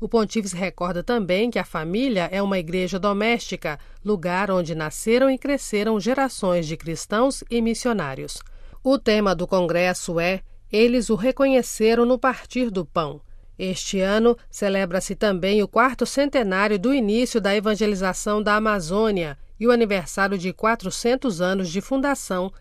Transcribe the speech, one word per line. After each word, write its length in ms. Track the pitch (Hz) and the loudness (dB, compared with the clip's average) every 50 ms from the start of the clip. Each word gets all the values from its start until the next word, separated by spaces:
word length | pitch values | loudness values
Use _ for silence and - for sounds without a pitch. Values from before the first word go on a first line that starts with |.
O 80 | 220 202 | -4 0
pontífice 480 | - 226 214 196 - 226 202 196 180 | 0 0 0 0 -2 -4 -4 -4 -4
recorda 460 | 175 190 180 - - 175 180 170 175 | -4 -6 -6 -4 -4 -4 -4 -4 -4
também 460 | - - 240 240 190 165 180 196 233 247 | -2 -2 -2 0 0 0 0 2 2 0
que 100 | 220 202 | 0 -2
a 60 | 175 | -4
família 640 | - - 170 156 165 185 226 269 277 220 180 170 160 | -4 -6 -6 -4 -2 -2 0 0 0 0 0 -2 -2
é 100 | 185 196 | -2 -2
uma 160 | 202 196 190 185 | -2 0 -2 -2
igreja 400 | 165 160 175 185 185 180 196 185 | -2 -2 -2 -2 -2 -2 -2 -2
doméstica, 800 | 185 202 202 202 214 226 233 233 - - 185 - - 160 143 - - - - - - | 0 0 0 2 2 0 0 0 -2 -6 -8 -6 -6 -6 -6 -8 -12 -16 -18 -8 -4
lugar 460 | 202 208 175 156 175 175 185 208 196 | -2 -2 -2 -2 -2 0 0 0 2
onde 240 | 190 180 170 151 165 | 0 0 0 -2 -4
nasceram 560 | 160 156 156 - - - 220 233 254 269 269 | -4 -6 -6 -6 -4 0 2 4 4 4 4
e 80 | 262 254 | 2 0
cresceram 600 | - 277 285 262 - - 214 208 208 220 220 208 | -2 -2 -2 -2 -2 -2 -2 0 0 0 0 0
gerações 680 | 160 226 262 269 269 247 - - 208 185 175 175 160 | 0 0 0 0 0 -2 -2 -2 0 0 0 0 0
de 100 | 151 165 | -2 -6
cristãos 680 | - - 165 160 - - - 208 220 254 277 262 - - - | -8 -8 -8 -8 -8 -6 -2 0 2 2 2 0 -4 -6 -4
e 120 | 233 233 | -2 0
missionários. 800 | 226 226 220 - - 247 226 196 156 135 135 143 147 143 - - - - - - - - - - | 0 0 0 0 -2 -2 0 -2 -2 -4 -6 -8 -10 -10 -12 -14 -16 -18 -18 -18 -18 -18 -16 -2
O 160 | - 262 277 - | 2 2 2 4
tema 340 | - 233 214 214 208 196 | 4 2 2 4 4 2
do 140 | 180 165 180 | 2 0 0
congresso 720 | 175 196 185 180 165 165 175 180 180 180 - - - 165 165 | 0 2 2 2 2 2 2 2 2 0 -2 -4 -4 -2 0
é 220 | 170 180 190 185 - - - - - - | 0 0 -2 -2 -6 -14 -20 -20 -8 -2
Eles 360 | - 208 233 240 240 254 202 - | 2 4 4 4 4 2 2 0
o 60 | 220 | 0
reconheceram 880 | 175 214 262 254 - 277 269 262 247 240 - - - 220 220 233 240 240 | 2 2 0 2 2 4 4 4 4 2 0 -2 2 2 4 4 4 4
no 140 | 240 254 240 | 4 4 2
partir 500 | - 262 240 - - - - 247 254 233 | 2 0 0 -2 -8 -6 -4 -2 -2 -2
do 160 | 185 190 165 | -2 -4 -6
pão. 360 | - - 175 156 143 147 147 - - - - - - - | -2 -2 -2 -2 -2 -4 -10 -16 -18 -20 -20 -20 -18 -12
Este 440 | - 185 185 185 - - - 202 190 | -8 -6 -6 -6 -6 -6 -4 -2 0
ano, 360 | 185 196 202 220 226 240 240 - - - | 2 2 2 4 4 4 2 2 -4 -14
celebra-se 640 | - - 208 196 196 196 190 170 175 185 - - 196 | -6 -4 -2 0 0 0 0 0 -2 -4 -4 -4 -2
também 480 | - 220 208 190 175 180 196 208 214 | 0 0 0 2 2 2 2 2 2
o 60 | 196 - | 2 2
quarto 360 | - 220 240 269 240 - 240 | 2 2 2 2 2 -2 -4
centenário 760 | - - 269 285 277 - 269 226 190 185 190 208 214 214 196 | -2 0 0 0 2 2 0 0 2 2 2 2 2 2 2
do 120 | 180 254 | 2 2
início 480 | 285 277 220 202 214 233 254 240 - 233 | 2 2 2 2 2 2 0 0 0 0
da 140 | 185 196 202 | 0 2 0
evangelização 880 | 214 196 220 214 190 220 208 202 180 190 185 180 - - 214 208 214 | 2 2 0 0 0 0 0 0 0 -2 -2 -2 -2 -2 -2 -2 0
da 140 | 208 208 208 | 2 2 2
Amazônia 840 | 214 220 220 208 202 160 156 190 208 226 220 202 180 165 151 139 - - - - - | 2 2 0 0 0 -2 -2 0 0 2 2 0 0 -2 -4 -8 -12 -16 -18 -8 0
e 80 | 214 240 | 2 4
o 20 | |
aniversário 640 | 240 233 233 202 202 185 147 - - 196 196 190 202 | 4 4 4 2 0 -2 -2 -4 -2 0 0 0 0
de 160 | 185 170 190 | -2 -4 -6
quatrocentos 880 | - - - 220 233 - 180 185 - - - 233 254 254 - 254 180 160 | -4 -2 0 0 0 0 -4 -6 -6 -2 0 0 0 2 0 -2 0 0
anos 300 | 180 185 190 196 185 165 | 0 0 0 -2 -2 -4
de 100 | 160 196 | -4 -6
fundação 720 | - - 269 269 262 285 269 - - - 190 180 180 190 - - | -4 -2 -2 0 0 0 -2 -2 -4 -4 -4 -4 -4 -6 -8 -12